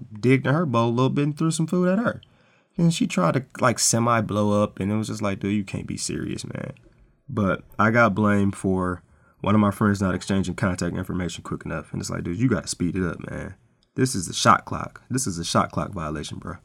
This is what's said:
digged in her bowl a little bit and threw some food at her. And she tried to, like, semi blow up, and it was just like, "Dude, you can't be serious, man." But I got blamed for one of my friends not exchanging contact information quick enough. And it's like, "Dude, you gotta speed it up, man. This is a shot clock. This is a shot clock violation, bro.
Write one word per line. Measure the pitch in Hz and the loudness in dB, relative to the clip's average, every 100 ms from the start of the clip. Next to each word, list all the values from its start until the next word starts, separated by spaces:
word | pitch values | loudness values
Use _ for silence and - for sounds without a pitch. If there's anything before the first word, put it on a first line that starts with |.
| - 107 | -6 -2
digged | 120 131 127 | 4 4 4
in | |
her | 151 165 | 0 2
bowl | 117 120 | 2 2
a | |
little | 117 131 | 2 2
bit | 135 147 | 2 0
and | 147 | 0
threw | 160 | -2
some | 156 160 | 0 0
food | 180 180 | 2 2
at | 196 | 2
her. | 247 - _ _ _ _ _ - | 0 -4 _ _ _ _ _ 2
And | 170 | 2
she | 170 - | 4 0
tried | - 170 | 2 2
to, | 135 - - | 0 -2 -2
like, | 120 110 | 0 2
semi | - 117 117 117 | 2 2 4 2
blow | 107 104 104 104 | 2 0 2 2
up, | 104 - | 2 0
and | 95 | -2
it | 107 | 0
was | 110 | -2
just | 107 | -4
like, | 101 95 | -4 -2
"Dude, | 98 | -2
you | 104 98 | -2 -2
can't | - - | -8 -8
be | - | -6
serious, | - 78 - - - | -6 -4 -4 -6 -8
man." | - - - - _ _ _ - | -8 -10 -12 -20 _ _ _ -8
But | 110 95 - - - | 0 0 0 -4 0
I | 110 | 4
got | 117 113 98 | 6 4 4
blamed | 104 101 101 95 | 2 4 2 0
for | 98 92 90 90 _ _ _ _ | 0 0 0 -4 _ _ _ _
one | 95 107 | 2 4
of | |
my | 104 | 4
friends | 98 107 101 | 4 2 2
not | 98 90 | 0 -2
exchanging | - 98 90 85 | -2 -2 -2 -2
contact | 98 90 87 87 | -2 0 -2 -4
information | 87 87 87 - | -4 -4 -4 -6
quick | - 78 80 | -8 -8 -6
enough. | 80 - | -8 -8
And | 90 | -8
it's | 92 | -6
like, | 87 | -6
"Dude, | 87 90 | -4 0
you | 131 | 2
gotta | 92 - | 0 -2
speed | - 87 92 | -4 -2 0
it | 87 | -4
up, | - - | -4 -10
man. | 76 76 - _ _ _ - | -10 -10 -14 _ _ _ -2
This | 131 104 | 0 0
is | 80 | -6
a | |
shot | - 117 95 | 0 4 4
clock. | - 82 - - - | 4 -8 -10 -14 -6
This | 127 110 | -4 -4
is | 85 | -6
a | |
shot | 85 110 87 | 0 0 0
clock | - 80 | -2 -6
violation, | 98 78 76 71 - | -6 -6 -6 -8 -12
bro. | - 87 | -12 -14